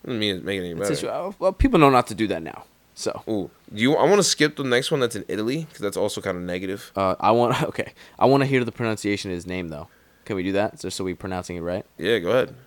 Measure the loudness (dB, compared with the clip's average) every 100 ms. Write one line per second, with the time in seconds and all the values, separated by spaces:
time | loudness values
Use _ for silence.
0 | -4 -2 -2 -2 -4 -4 -4 -4 -2 -2
1 | -4 -6 -8 -2 -2 4 4 8 8 6
2 | 2 -2 -2 -2 -6 -14 -20 _ _ -8
3 | -8 -6 -4 -4 -4 _ -16 0 2 4
4 | 6 6 4 2 0 0 0 0 2 0
5 | 0 -2 -6 -4 -2 -4 -8 -6 -6 -2
6 | -2 -2 -6 -6 -6 -6 -6 -8 -8 -2
7 | 0 2 4 4 4 2 -2 -4 -10 -12
8 | -20 2 4 6 4 0 0 -4 -4 -2
9 | -2 -2 -4 -8 -6 -8 -6 -10 -14 _
10 | _ _ -8 -4 0 0 0 -4 -10 -6
11 | -6 -6 -6 -8 -6 -8 -6 -6 -8 -6
12 | -2 0 2 0 0 -8